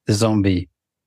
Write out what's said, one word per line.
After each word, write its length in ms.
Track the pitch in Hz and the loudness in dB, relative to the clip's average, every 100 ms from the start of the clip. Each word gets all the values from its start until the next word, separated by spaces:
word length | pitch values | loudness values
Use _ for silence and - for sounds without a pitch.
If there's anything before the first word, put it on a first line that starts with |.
| - | -4
the 80 | |
zombie 560 | 104 113 107 98 90 90 _ _ _ | 0 0 0 0 -2 -4 _ _ _